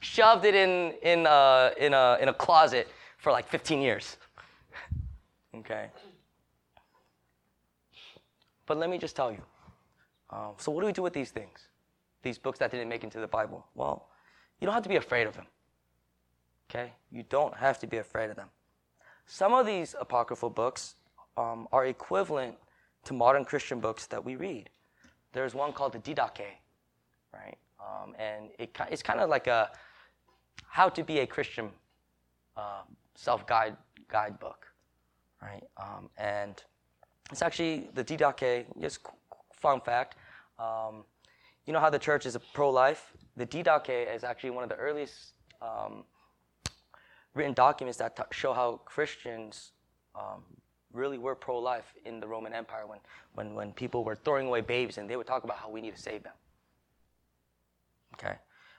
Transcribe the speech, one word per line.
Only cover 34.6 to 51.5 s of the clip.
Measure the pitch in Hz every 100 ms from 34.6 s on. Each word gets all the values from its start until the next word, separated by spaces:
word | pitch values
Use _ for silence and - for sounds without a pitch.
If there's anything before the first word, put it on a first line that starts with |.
| - _ _ _ _ _ _ -
right? | 101 98 - -
Um, | 98 98 95 -
and | 104 104 101 95 - _ _ _ _ _ -
it's | -
actually | 170 - 165 160 -
the | 131
Didache, | 113 156 147 - 127 123 - -
just | 78 -
qu-, | - - -
qu-, | - _
fun | - 151 131
fact, | 120 120 135 - - - - -
um, | 113 113 110 107 - _ _ _ _ _ -
you |
know | 156
how | 156
the | 147
church | 156 147
is | 127 117 -
pro-life? | - 143 127 135 156 - - - -
The |
Didache | 123 160 175 151 - 123 113
is | 113
actually | 123 117 131
one | 123
of | 120
the | -
earliest, | 139 147 139 - - _ _ -
um, | 117 110 107 107 - _ _ _ _ _ - - _ - _ _ _
written | 135 143
documents | 127 127 147 127 -
that | 113 -
t-, | -
show | - 135
how | 123 120 120 -
Christians, | - 151 - 127 113 110 - - _ _ _ _
um, | 101 104 95 92 - _ _ _
really | 120 139 131
were | 131
pro-life | 131 -